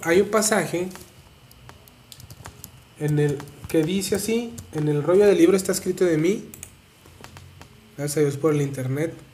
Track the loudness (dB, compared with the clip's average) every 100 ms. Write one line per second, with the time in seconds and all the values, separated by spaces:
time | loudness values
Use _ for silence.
0 | 0 2 4 2 2 0 -2 -4 -6 -8
1 | -20 -20 -20 -20 -20 -20 -20 -20 -20 -20
2 | -20 -20 -20 -20 -20 -18 -20 -20 -20 -8
3 | -2 0 0 -2 -8 -16 -2 0 0 -2
4 | -2 -4 -2 -4 -4 -12 -12 -4 -2 0
5 | 2 4 6 6 6 4 0 -4 -2 0
6 | 2 2 0 -2 -6 -18 -20 -20 _ _
7 | -20 -20 -20 -20 -20 -20 -20 -20 -20 -8
8 | -4 0 0 2 2 2 0 -2 -4 -4
9 | -4 -6 -20